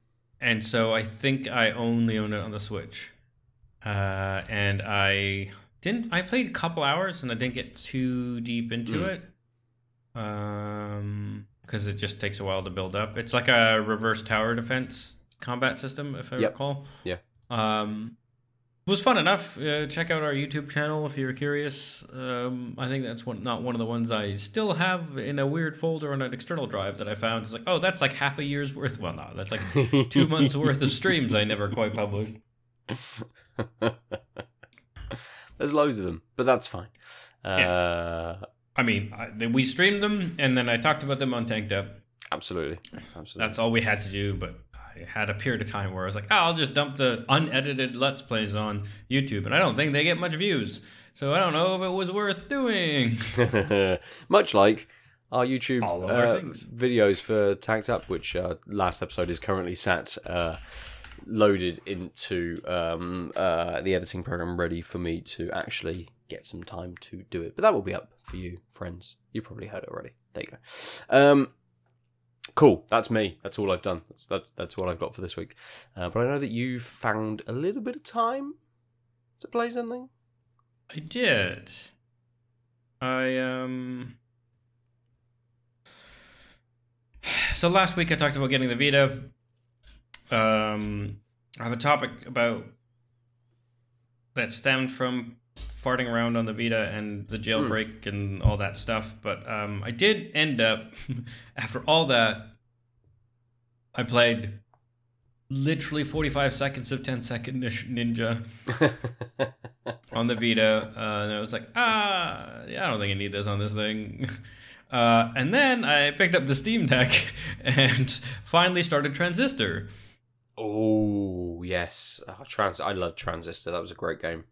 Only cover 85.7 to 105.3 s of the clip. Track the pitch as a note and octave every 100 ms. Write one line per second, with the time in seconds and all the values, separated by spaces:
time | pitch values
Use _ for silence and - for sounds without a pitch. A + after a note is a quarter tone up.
85.7 | _ _ - - - - - - _ _
86.7 | _ _ _ _ - - - - - E3+
87.7 | F#3+ F#3 F3 E3+ D3+ D3 C#3 C3 C3+ B2+
88.7 | A#2+ C#3+ C#3 C3+ A#2 - - _ _ _
89.7 | _ - - _ - - A#2 A2 A2 G#2+
90.7 | G#2+ G#2 G2+ G#2 G2+ _ _ _ - A#2
91.7 | A#2+ C#3+ D3 B2 - - B2 A#2 A2+ -
92.7 | - _ _ _ _ _ _ _ _ _
93.7 | _ _ _ _ _ _ C3 A2+ - C#3
94.7 | C3 B2+ - B2+ B2+ A#2+ - _ - -
95.7 | - C3 B2+ B2 A#2 A#2 A#2 A2+ G#2+ A#2
96.7 | A2+ F#2+ G#2+ G#2+ G2+ G2 A2 A2 A2+ C#3
97.7 | A2 A2 - G#2 G2+ G2+ G2 A2 G#2 G2
98.7 | - - A2 A2 - G2+ - - G#2+ G#2
99.7 | G2+ G#2 A#2 G3+ G3+ - D3+ D#3 A#2+ A2+
100.7 | G#2+ - - - A#2+ A#2 - - - A2
101.7 | B2+ C3+ D#3+ C#3+ B2 A2 G#2 - - _
102.7 | _ _ _ _ _ _ _ _ _ _
103.7 | _ _ - A#2 A#2+ A#2+ A2+ G2+ - -
104.7 | _ _ _ _ _ _